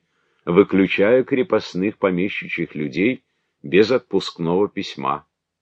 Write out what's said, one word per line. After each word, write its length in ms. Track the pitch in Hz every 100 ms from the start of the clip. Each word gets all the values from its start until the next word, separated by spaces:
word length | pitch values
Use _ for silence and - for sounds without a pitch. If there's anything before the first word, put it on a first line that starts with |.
| _ _ _ _ -
выключая 760 | 87 98 95 95 - 101 127
крепостных 760 | 127 131 127 107 - 90 101 -
помещичьих 760 | 98 90 98 - 87 - 80 78
людей 480 | 76 65 107 127 _ _ _ _
без 260 | 71 90 107
отпускного 800 | 127 - 98 - - 82 90 101
письма, 560 | 98 92 - 67 73 _ _ _ _